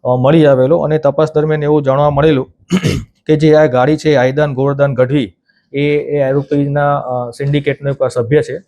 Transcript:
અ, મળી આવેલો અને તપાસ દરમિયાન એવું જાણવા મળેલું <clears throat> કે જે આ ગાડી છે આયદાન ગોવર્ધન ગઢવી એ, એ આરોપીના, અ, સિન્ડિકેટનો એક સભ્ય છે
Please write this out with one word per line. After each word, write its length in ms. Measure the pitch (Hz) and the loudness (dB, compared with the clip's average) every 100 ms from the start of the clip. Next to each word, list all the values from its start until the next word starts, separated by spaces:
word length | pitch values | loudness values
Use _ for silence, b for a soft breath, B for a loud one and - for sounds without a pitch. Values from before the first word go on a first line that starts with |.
અ, 120 | 123 127 | -2 0
મળી 260 | 131 165 151 | 2 4 4
આવેલો 320 | 131 131 170 | 4 2 0
અને 200 | 147 156 | 0 0
તપાસ 360 | 143 143 156 151 | 0 0 -2 0
દરમિયાન 280 | 156 156 | -2 -2
એવું 200 | 147 151 | 0 0
જાણવા 260 | 139 135 147 | 0 0 0
મળેલું 440 | 143 160 139 131 _ _ 185 175 | 2 2 0 -4 _ _ -2 -2
<clears throat> 400 | - - _ - | -4 -10 _ -2
કે 80 | 156 | 2
જે 200 | 156 151 | 4 4
આ 100 | 156 | 4
ગાડી 320 | 123 131 151 | 2 0 0
છે 180 | 156 143 | 0 0
આયદાન 380 | 123 139 151 | 0 0 -2
ગોવર્ધન 400 | 127 139 139 143 | -2 -4 0 -2
ગઢવી 420 | 123 127 143 104 _ _ _ _ | 0 0 0 -4 _ _ _ _
એ, 80 | 139 147 | -4 -2
એ 340 | 147 - 147 | -2 -2 -2
આરોપીના, 760 | 135 139 143 143 143 143 143 143 | 0 -2 -2 -2 0 0 0 -2
અ, 320 | 127 123 120 | -4 -6 -8
સિન્ડિકેટનો 600 | 117 143 143 143 135 139 | -6 -2 -2 -2 -4 -6
એક 180 | 135 127 | -2 -2
સભ્ય 340 | 123 113 147 | -2 0 0
છે 180 | 151 143 | 0 -10